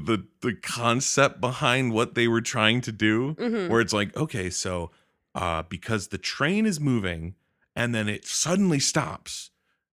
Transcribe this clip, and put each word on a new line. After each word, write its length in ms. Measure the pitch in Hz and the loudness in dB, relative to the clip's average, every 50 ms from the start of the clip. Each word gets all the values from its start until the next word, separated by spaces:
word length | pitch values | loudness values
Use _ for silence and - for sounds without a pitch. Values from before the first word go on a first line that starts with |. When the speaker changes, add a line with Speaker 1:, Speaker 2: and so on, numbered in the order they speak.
Speaker 1:
the, 240 | 76 92 113 101 92 - _ _ | 2 0 0 0 0 -8 _ _
the 140 | - 123 113 | -6 -6 -6
concept 840 | - - - - 117 120 117 117 127 131 - - 143 139 139 - - | -4 -8 -8 -6 0 2 2 2 2 2 2 4 4 4 4 2 0
behind 520 | - 123 127 - 151 123 120 131 131 123 | -4 -4 -2 0 0 2 2 2 2 2
what 220 | 110 110 120 120 - | 2 2 0 2 2
they 120 | 123 117 117 | 2 2 4
were 120 | 113 117 | 4 2
trying 400 | 117 - - 117 107 110 117 123 | 0 0 0 4 4 4 4 4
to 100 | 117 - | 0 -4
do, 420 | 110 101 107 107 107 113 127 139 156 | -2 0 2 2 4 2 0 -2 -4
Speaker 2:
Mm-hmm. 360 | - 233 240 226 220 185 175 | -4 -2 -2 -2 -2 0 2
Speaker 1:
where 100 | 110 117 | 2 2
it's 120 | 117 - | 2 4
like, 240 | 113 104 104 95 - | 2 0 0 0 -2
okay, 320 | - 156 156 - 110 92 92 | -4 -4 -4 -4 -4 -4 -4
so, 400 | - - - 95 90 87 85 82 - _ _ _ _ _ _ _ _ | -4 -4 -4 -4 -4 -4 -6 -8 -12 _ _ _ _ _ _ _ _
uh, 280 | - 92 87 82 80 80 - | -4 -2 -2 -2 -2 -4 -6
because 400 | 92 87 - - 113 104 87 - | -10 -10 -4 -4 -4 -4 -4 -6
the 100 | - 92 | -10 -8
train 460 | - - - - 139 151 190 214 220 | -6 -8 -4 -2 0 0 2 2 2
is 140 | 220 185 151 | 0 0 0
moving 540 | 151 135 127 113 98 90 85 80 82 87 95 - _ _ _ _ _ _ _ | 0 0 0 2 0 -2 -4 -4 -8 -10 -12 -14 _ _ _ _ _ _ _
and 180 | - 117 120 120 | -2 -2 0 0
then 140 | 110 107 104 | 0 -2 -2
it 160 | 104 - - | -4 -6 -8
suddenly 540 | - - - - 147 180 196 202 185 156 135 | -6 -4 -2 0 0 2 2 4 4 2 2
stops, 680 | - - - 160 131 - - - - - - - - - _ _ _ _ _ _ _ _ | 2 0 0 0 -2 -2 -8 -12 -12 -12 -12 -12 -14 -16 _ _ _ _ _ _ _ _